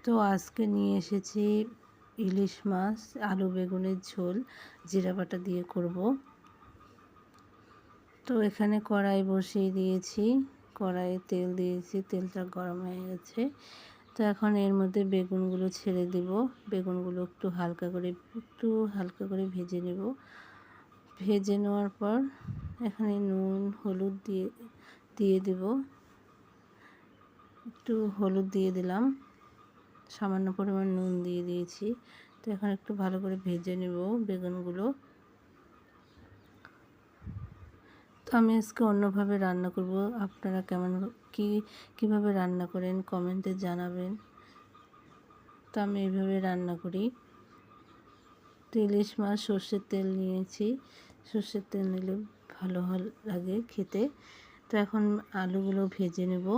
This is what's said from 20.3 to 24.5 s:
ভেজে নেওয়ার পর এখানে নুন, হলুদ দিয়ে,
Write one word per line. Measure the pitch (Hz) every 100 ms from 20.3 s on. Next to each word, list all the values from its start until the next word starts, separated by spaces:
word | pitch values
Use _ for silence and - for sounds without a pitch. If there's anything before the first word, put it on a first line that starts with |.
| - - - - - - - - -
ভেজে | 190 208 196 202
নেওয়ার | 202 202 202 -
পর | 208 233 269 - - - - - 233
এখানে | - 214 202 202
নুন, | 190 190 190 202 202
হলুদ | 208 185 196 196 -
দিয়ে, | 190 190